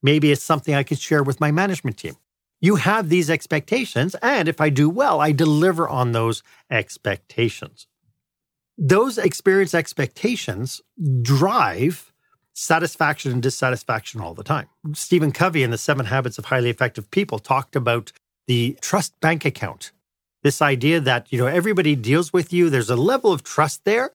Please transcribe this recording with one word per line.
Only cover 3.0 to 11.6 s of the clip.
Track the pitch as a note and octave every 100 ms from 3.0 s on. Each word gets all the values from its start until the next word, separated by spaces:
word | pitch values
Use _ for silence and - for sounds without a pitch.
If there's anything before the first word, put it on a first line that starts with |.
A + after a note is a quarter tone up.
| D#3+
these | F3 D#3
expectations, | E3 - D3+ - B3 A3+ A#2 F3 -
and | C4 C4 D#3+
if | D3
I | D3+
do | C3+ D3+
well, | G#3 C#4+ D3+
I | D3+
deliver | C#3+ D#3 D3+ F#3 E3 E3
on | C3 B2
those | A#2 A2+ G#2+ _ _ -
expectations. | A2+ - - G#2 F#2 _ - F3+ - - - - _ _ _ _ _ _ _ _ -
Those | C#3+ G3 C4 A#3
experience | F3 - F#3+ G3 F#3
expectations | E3+ - - C3 - A3+ A3+ - F#2+ B2+ - _ - D3 B2+
drive | A#2+ C3+ F#3+ A#3